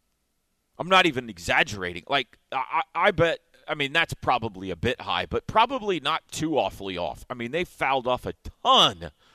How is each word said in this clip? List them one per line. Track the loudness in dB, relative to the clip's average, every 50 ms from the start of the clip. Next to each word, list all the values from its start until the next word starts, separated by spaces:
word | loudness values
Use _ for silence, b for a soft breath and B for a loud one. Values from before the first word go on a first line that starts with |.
| _ _ _ _ _ _ _ _ _ _ _ _ _ _ _ -10
I'm | 0 4
not | 6 6 6
even | 6 2 -2 -4 -8
exaggerating. | -10 -8 -4 0 2 2 2 0 -2 -6 -6 -6 -6 -8 -4
Like, | -2 -2 -2 -2 -4 _ _ _ _ -6
I, | -6 -6 -2 -2 -4 -4 -4 -2
I, | 2 2
I | 2 4
bet, | 4 2 2 0 -2 _ _ _ _ _
I | -8 -4
mean, | -4 -2 0 2
that's | 0 0 0 -2
probably | -4 0 0 0 0 0 -4 -8 -8 -8 -8
a | -6
bit | -4 -2 -2 -2 -2
high, | -4 -2 -2 -2 -2
but | -2 -4 -4 -4
probably | 0 2 2 2 4 2 -2 -4 -4 -4 -2
not | -2 -2 -4 -4 -6 _
too | -8 -6 -4 0 2 2
awfully | 0 0 -2 -6 -8 -6 -6 -4
off. | -4 -6 -6 -10 -12 -12
I | -10
mean, | -8 -8 -6
they | -4 -4 -6
fouled | -6 -6 -4 -2 0 0 0 0
off | 0 -2 -2 -2
a | -6 -10 _ -12 -18 -14 _ 2
ton | 6 6 8 6 6 4 0 -8 -12 -12 b b b b